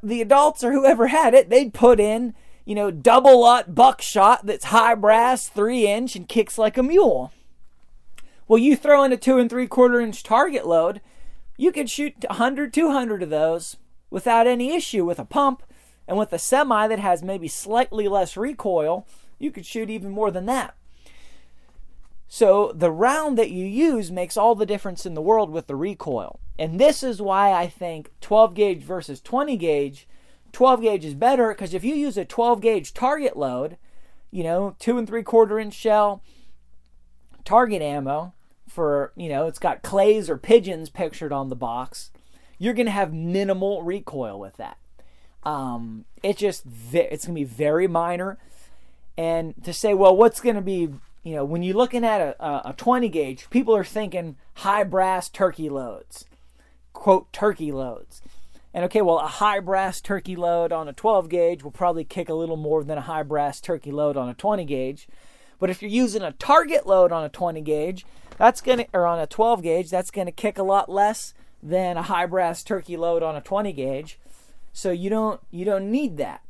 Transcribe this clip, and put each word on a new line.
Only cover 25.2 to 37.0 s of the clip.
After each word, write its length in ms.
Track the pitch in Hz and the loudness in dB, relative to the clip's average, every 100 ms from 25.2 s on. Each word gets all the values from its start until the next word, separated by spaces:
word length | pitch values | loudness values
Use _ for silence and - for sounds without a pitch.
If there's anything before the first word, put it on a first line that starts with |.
world 280 | 165 220 196 | 2 2 2
with 160 | 160 156 | -4 -8
the 100 | 139 | -6
recoil. 640 | 185 190 160 120 87 - - - | -6 -6 -6 -6 -6 -12 -12 -6
And 200 | 160 170 | -6 4
this 240 | 294 - | 4 4
is 200 | 262 202 | -4 -4
why 300 | 202 190 202 | -2 2 4
I 140 | 180 175 | 2 -2
think 420 | - 175 160 - - | -8 -10 -10 -16 -16
twelve 320 | - 214 220 | 2 6 6
gauge 300 | 175 208 170 | 4 0 0
versus 400 | 139 185 - 135 | -6 -10 -10 -14
twenty 340 | - 247 294 226 | -4 -4 -2 -2
gauge, 500 | 165 147 143 139 - - - - _ | 0 0 -2 -8 -20 -20 -20 -20 _
twelve 300 | - 254 247 | 2 4 6
gauge 220 | 226 196 156 | 2 -2 -6
is 80 | |
better, 400 | 139 233 262 226 | 0 2 4 0
'cause 180 | 202 190 | -2 -8
if 120 | 180 | -6
you 100 | 220 | -4
use 240 | 302 285 202 | -4 -4 -4
a 60 | 185 | -6
twelve 340 | - 233 233 | -2 0 2
gauge 320 | 226 208 147 | 2 0 -4
target 440 | - 254 302 269 - | -4 -2 0 -4 -4
load, 420 | 135 123 151 175 - - - - - | -4 -4 -8 -10 -18 -18 -18 -20 -12
you 120 | 190 | -8
know, 340 | 165 175 202 - | -4 -2 -4 -4
two 200 | 226 247 | -2 -2
and 100 | 214 | -4
three 140 | 233 | -8
quarter 360 | 208 226 214 214 | 2 4 4 0
inch 160 | 208 | -6
shell, 480 | - 220 214 208 196 - - - - - - _ - | -6 0 2 2 -2 -14 -20 -20 -20 -20 -20 _ -20